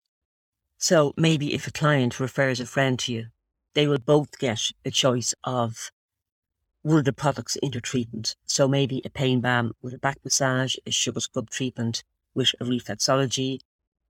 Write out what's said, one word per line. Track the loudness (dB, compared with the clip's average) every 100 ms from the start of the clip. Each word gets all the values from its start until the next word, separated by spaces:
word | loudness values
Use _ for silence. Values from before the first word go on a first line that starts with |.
| _ _ _ _ _ _ _ _
So | 2 4 4 2
maybe | 2 2 0
if | -4 -6
a |
client | 0 2 4 2 -2
refers | -4 0 0 0
a | -4
friend | 0 0 0
to | -2
you, | -6 -8 _ _ _ _
they | 0 2
will | 2
both | 4 2 2 -4
get | -2 -2 -4 -6
a | -4
choice | 2 2 2 -2 -4
of | -4 -2 -2 -4 -16 _ _ _ _ _ _ _ _ _
one | 2 2
of |
the | 2
products | 0 -2 -2 -6
in | -4 -4
their | -4
treatment. | -4 -4 -4 -6 -8 -10
So | -6 2 2
maybe | 4 0 -2
a | -8
pain | -2 2 2
balm | 2 2 0 -4
with | -12
a | -4
back | -4 -4
massage, | -4 0 2 2 0 -4
a | -4
sugar | -2 -2 -4
scrub | -6 -6 -6
treatment | -6 -6 -4 -4 -4 -10 _ _
with | 0 0 0
a |
reflexology, | -2 -4 -4 -4 2 2 2 -2 -4 -6 _ _ _ _ _